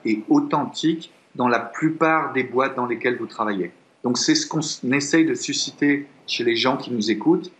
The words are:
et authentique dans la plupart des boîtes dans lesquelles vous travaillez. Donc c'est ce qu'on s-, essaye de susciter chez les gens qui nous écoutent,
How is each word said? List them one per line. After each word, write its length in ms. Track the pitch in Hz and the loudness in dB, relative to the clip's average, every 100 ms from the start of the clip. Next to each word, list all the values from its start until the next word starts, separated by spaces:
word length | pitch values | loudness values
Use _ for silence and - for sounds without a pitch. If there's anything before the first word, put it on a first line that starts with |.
| 117 | -2
et 160 | 107 - | -2 4
authentique 840 | 147 143 156 131 - 156 165 - _ _ | 2 4 0 -2 -2 -2 -2 -6 _ _
dans 140 | 131 123 | -2 2
la 120 | 117 | 2
plupart 760 | - - 156 160 160 160 139 | -2 -2 -2 2 2 2 0
des 100 | 127 | -2
boîtes 320 | 123 123 131 127 | 0 0 0 -2
dans 100 | 123 | -4
lesquelles 320 | 113 123 117 | -2 -2 -2
vous 80 | 110 | -4
travaillez. 460 | - 107 98 87 - _ _ | -4 -2 -2 -4 -8 _ _
Donc 160 | 123 120 | -2 0
c'est 160 | - 151 | 2 0
ce 100 | - | 0
qu'on 140 | 156 | -4
s-, 220 | - - 127 | -4 -4 -2
essaye 340 | 139 143 165 160 | 0 2 2 4
de 80 | |
susciter 720 | 123 - 135 - - 147 143 - - - | 0 -4 -4 -6 -2 0 0 -4 -14 -6
chez 160 | - | -2
les 120 | 117 113 | 0 2
gens 220 | 127 - | 2 0
qui 140 | - | -2
nous 180 | 120 110 | -2 0
écoutent, 420 | 107 156 175 - | 2 4 2 0